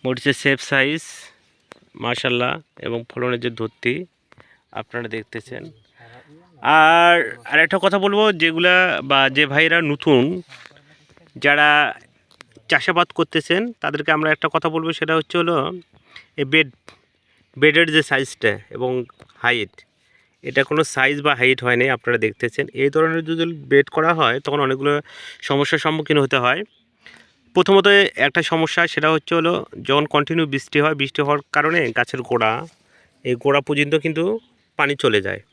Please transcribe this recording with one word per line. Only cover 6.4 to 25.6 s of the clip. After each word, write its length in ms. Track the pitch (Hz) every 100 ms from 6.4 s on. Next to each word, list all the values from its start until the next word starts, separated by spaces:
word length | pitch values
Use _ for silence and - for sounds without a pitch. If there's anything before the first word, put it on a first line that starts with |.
| _ _ 127 156
আর, 400 | 156 170 170 175 113 120 -
আর 120 | 151
একটা 180 | 160 185
কথা 180 | 185 196
বলবো, 240 | 202 202 214
যেগুলা 420 | 175 165 165 175 180 185 95
বা 160 | 135 139 135
যে 140 | 131 147
ভাইরা 320 | 143 160 170
নতুন, 400 | 156 143 - 131 139 180 - - - - _ _ _ _ _ -
যারা 340 | 147 147 147 147 135 - _ _ _ _ - - -
চাষাবাদ 400 | 151 - 170 -
করতেছেন, 500 | - 165 165 - 175 240 226
তাদেরকে 300 | 147 147 151
আমরা 180 | 156 156
একটা 160 | 151 160
কথা 180 | 160 165
বলবো, 200 | 160 160
সেটা 200 | 160 156 160
হচ্ছে 200 | 156 175
হলো 180 | 170 160 147 180 _ _ _ - _ -
এই 80 | 135
বেড, 240 | 160 143 _ - _ _ _ _ _ _ 131
বেডের 300 | 147 151 165
যে 100 | 151
সাইজটা 480 | 135 135 135 - 113 101 -
এবং 220 | - 127 127 117 _ - _
হাইট, 360 | 120 120 98 - _ _ _ _ _ _
এটা 180 | 139 131
কোনো 180 | 135 151
সাইজ 340 | 156 135 135 147
বা 100 | 147 127
হাইট 240 | 127 131
হয় 160 | 123 120
নাই, 100 | 135
আপনারা 280 | 123 - 120
দেখতেছেন। 480 | 110 - 120 - 139
এই 160 | - 139
ধরনের 320 | 156 160 165 160
যদি 180 | 165 165 160 135
বেড 180 | 139 139
করা 220 | 156 160
হয়, 240 | 165 127 131
তখন 180 | - 147
অনেকগুলো 340 | 135 131 143 147 - - - -
সমস্যার 380 | - 143